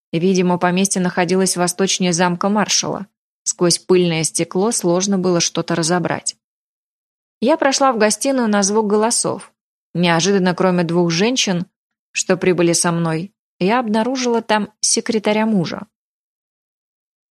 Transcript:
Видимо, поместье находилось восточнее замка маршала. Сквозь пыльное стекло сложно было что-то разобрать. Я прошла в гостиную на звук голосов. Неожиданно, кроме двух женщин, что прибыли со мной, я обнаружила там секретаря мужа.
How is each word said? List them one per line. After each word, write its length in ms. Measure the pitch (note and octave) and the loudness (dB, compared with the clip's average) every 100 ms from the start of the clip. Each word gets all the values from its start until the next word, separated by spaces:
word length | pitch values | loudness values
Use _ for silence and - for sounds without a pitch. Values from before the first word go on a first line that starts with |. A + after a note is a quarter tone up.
| _ | _
Видимо, 460 | E3 F#3 F#3 F3+ F3 | -2 0 2 2 2
поместье 440 | F3+ F3+ G3 F#3+ | 0 2 0 0
находилось 560 | F3+ F3+ F3 F#3 F#3+ F3 | -2 0 0 2 0 0
восточнее 560 | F3 - F#3+ - F3+ | -2 0 -2 0 0
замка 360 | E3+ F3+ F3 G3 | 0 0 0 0
маршала. 580 | G#3+ F#3 - D#3 - G3 _ _ _ | 0 0 -2 -2 -6 -10 _ _ _
Сквозь 360 | - - F3 D#3+ | -8 -2 0 0
пыльное 440 | - F#3 F3 D#3+ | 2 2 2 0
стекло 480 | D#3 - E3 F#3 G#3+ | -2 -4 -4 -2 -2
сложно 460 | A3+ F3+ F3 G3 G3 | -2 0 0 0 0
было 220 | F3+ E3+ | 0 0
что-то 360 | E3+ - E3 E3+ | 0 -4 -4 -2
разобрать. 640 | D#3+ F3 E3 D3 - - _ _ _ _ _ _ _ _ _ - | 0 0 -2 -6 -8 -12 _ _ _ _ _ _ _ _ _ -2
Я 160 | A#3 D#4+ | 0 2
прошла 340 | C4+ C4 C4+ | 2 2 2
в 60 | A#3 | 2
гостиную 500 | G#3+ G#3+ C4+ C4+ A3+ | 0 0 -2 0 0
на 160 | G3+ | 0
звук 240 | G3 G#3+ G#3+ | 0 0 0
голосов. 640 | G#3+ A3 A#3 D#3 C3 - _ _ _ _ | 0 0 -2 -4 -6 -10 _ _ _ _
Неожиданно, 640 | E3 F3 E3 F3+ G3+ F#3 F3 | 0 2 2 2 2 2 2
кроме 280 | F#3 F3+ | 2 2
двух 280 | E3 E3+ F3 | 0 0 0
женщин, 540 | E3 A3 C4 - F3 F3+ _ _ _ _ | 0 0 0 -2 -2 -6 _ _ _ _
что 260 | - - F#3 | -6 -2 0
прибыли 360 | F#3 E3+ E3+ | 2 2 2
со 180 | E3 F3 | 2 0
мной, 420 | E3+ E3 D#3+ F#3+ _ _ - | 0 -2 -4 -6 _ _ -4
я 200 | F3+ B3 | 0 0
обнаружила 640 | A3+ A3 A3+ C4 B3 A#3 | 0 0 0 -2 -2 -2
там 320 | A3+ G#3+ G3+ _ | 0 -2 -2 _
секретаря 640 | - A3+ - A3+ G#3+ G#3+ A3 | -2 -2 -2 -2 0 0 0
мужа. 420 | G#3 D#3 - - _ _ _ _ _ _ _ _ _ _ _ _ _ _ | 0 -2 -6 -14 _ _ _ _ _ _ _ _ _ _ _ _ _ _